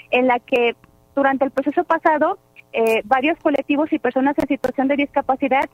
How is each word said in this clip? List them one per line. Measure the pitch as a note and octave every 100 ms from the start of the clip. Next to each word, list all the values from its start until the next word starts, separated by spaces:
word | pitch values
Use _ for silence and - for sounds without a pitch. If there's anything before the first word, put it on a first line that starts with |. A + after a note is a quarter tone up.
| -
en | B3 B3+
la | A#3+
que | - B3 A#3+ - - _ _ -
durante | C#4 C4+ C#4
el |
proceso | - C#4+ D#4
pasado, | F4 E4 E4+ D4+ D#4 G4 _ - -
eh, | - A3+ A3 G#3
varios | C4 C#4+ E4+
colectivos | D#4+ C#4 - C#4+ D#4
y | D#4+
personas | B3+ - C#4 D4+
en | C#4+
situación | C#4+ B3+ C4 C4+
de | C#4+
discapacidad, | C#4 - - C4 C4+ C4 D#4